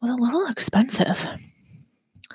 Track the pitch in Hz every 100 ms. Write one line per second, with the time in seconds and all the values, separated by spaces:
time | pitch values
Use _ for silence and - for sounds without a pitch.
0 | 233 254 240 320 359 220 - 202 262 -
1 | - 190 - - - _ _ - _ _
2 | _ _ -